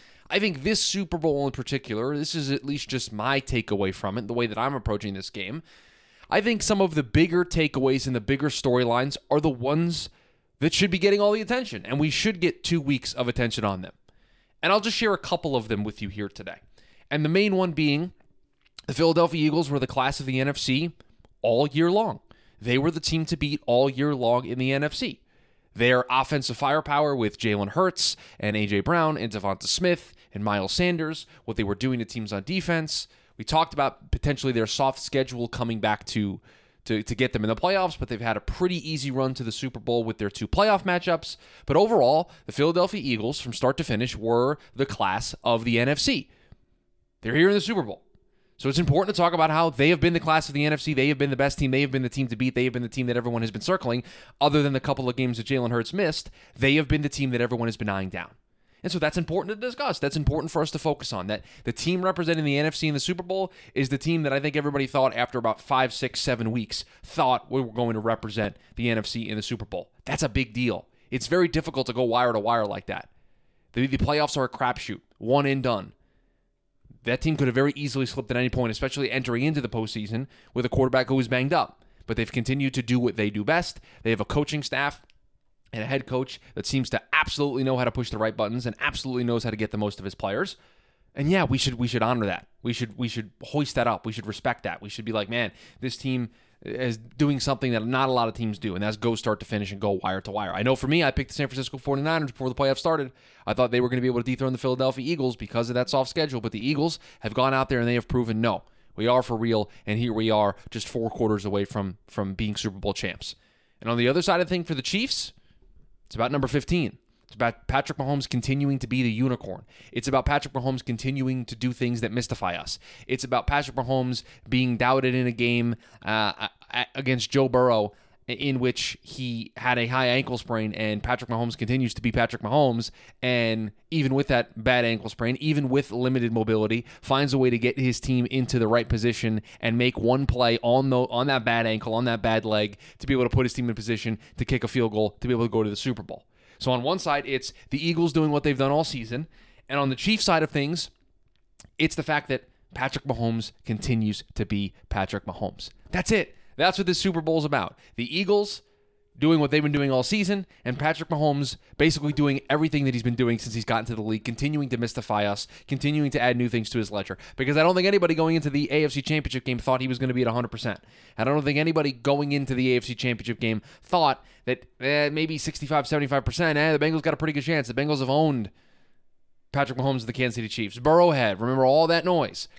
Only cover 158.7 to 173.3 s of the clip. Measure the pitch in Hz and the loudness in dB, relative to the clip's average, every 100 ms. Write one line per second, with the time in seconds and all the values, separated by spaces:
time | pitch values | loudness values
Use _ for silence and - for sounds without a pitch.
158.7 | _ _ _ _ - 151 160 143 151 147 | _ _ _ _ 0 4 4 4 2 2
159.7 | 147 139 131 123 214 185 202 185 _ 123 | 2 2 2 2 0 2 0 -4 _ -6
160.7 | 123 151 160 165 151 151 143 135 - _ | -2 -2 -2 -2 2 2 2 -2 -6 _
161.7 | - 160 151 147 147 143 135 - 147 156 | 2 2 4 -2 2 2 0 0 2 2
162.7 | 151 135 123 120 120 120 113 120 113 107 | 2 0 0 -2 2 2 2 -2 -6 -2
163.7 | 113 110 110 107 110 120 117 143 151 135 | -2 -2 -6 -2 -2 -4 -4 -2 -2 -2
164.7 | 117 117 - - 104 104 101 - - - | -2 -4 -6 -2 0 0 -2 -8 -14 -6
165.7 | 135 147 151 143 127 123 123 120 117 110 | -2 0 0 0 2 2 2 0 0 -2
166.7 | 120 98 101 - - - - 131 147 165 | -2 -2 -4 -6 -10 -12 -4 0 4 4
167.7 | 185 190 202 170 156 160 165 147 143 147 | 4 4 4 4 2 2 2 2 0 2
168.7 | 151 147 139 143 156 - 127 - 120 - | 2 0 -2 -2 -2 -2 -6 -4 -4 0
169.7 | 127 131 123 131 123 117 120 117 113 117 | 0 0 -2 0 2 2 0 -4 -6 -6
170.7 | 95 - - - - 120 151 139 143 160 | -8 -14 -20 -16 -4 0 2 2 0 2
171.7 | 160 147 120 139 143 147 143 135 127 127 | 2 0 -2 0 0 2 -2 -2 0 2
172.7 | 123 - 120 127 117 - | 2 0 -4 -2 -4 -6